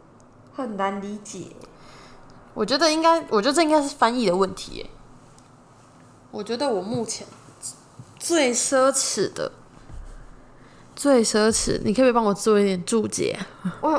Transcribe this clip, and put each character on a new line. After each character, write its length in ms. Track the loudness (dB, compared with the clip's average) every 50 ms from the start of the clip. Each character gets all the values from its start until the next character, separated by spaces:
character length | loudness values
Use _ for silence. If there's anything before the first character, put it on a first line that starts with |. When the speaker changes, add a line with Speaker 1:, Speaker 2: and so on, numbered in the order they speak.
| -20 -20 -20 -20 -20 -20 -20 -20 -20 -20 -12
Speaker 1:
很 220 | -10 -8 -8 -6
难 240 | -4 -4 -4 -4 -6 -8
理 160 | -10 -10 -12
解。 300 | -14 -14 -14 -14 -14 -14 -16 -20 -20 -20 -20 -20 -20 -20 -20 -20 -20 -20 -20 -20 -20 -20 -20 -20 -20 -12 -6
Speaker 2:
我 100 | -4 -2
觉 120 | 0 0
得 140 | 2 2 2
应 100 | 2 4
该， 200 | 4 4 4 2 0 0
我 120 | 0 0
觉 80 | 2 2
得 40 | 2
这 100 | 2 4
应 60 | 4
该 120 | 4 2
是 140 | 2 0 -2
翻 240 | 0 0 2 2 2
译 80 | 2
的 80 | 2 2
问 180 | 2 2 0 -2
题 180 | -8 -12 -12 -12
耶。 140 | -12 -14 -14 -16 -20 -20 -20 -20 -20 -20 -20 -20 -20 -20 -20 -20 -20 -20 -20 -20 -20 -20 -20 -20 -20 -20 -20 -20 -20 -20 -16
我 120 | -12 -10 -8
觉 140 | -6 -4
得 120 | -2 -2 -2
我 140 | -2 -2 -2
目 220 | -4 -4 -4 -4
前 220 | -6 -8 -12 -12 -16 -20 -20 -20 -20 -20 -16 -16 -16 -16 -16 -20 -20 -20 -20 -20 -20 -16 -10
最 340 | -4 0 2 2 4 2 2
奢 380 | 0 -2 0 2 4 4 4
侈 420 | 2 2 -2 -2 -2 -2 -2 -2 -2
的， 200 | -6 -6 -6 -8 -10 -20 -20 -20 -20 -20 -18 -16 -16 -16 -16 -16 -18 -20 -20 -20 -20 -20 -20 -20 -20 -20 -20 -20 -20 -20 -20 -10
最 260 | -2 2 4 4 4 4
奢 240 | 4 2 2 2 2
侈， 300 | 2 2 0 -2 -2 -2 -2
你 80 | -2 2
可 60 | 4
不 40 | 4
可 60 | 4
以 40 | 4
帮 120 | 4 2
我 100 | 2 0
做 240 | 0 2 2 4 4
一 60 | 4
点 200 | 2 0 -2 -2
注 220 | 0 0 0 0
解？ 320 | -2 -4 -4 -4 -4 -4 -6 -8 -12 -12 -10 -8 -8 -8 -4
Speaker 1:
我， 100 | -2 0 0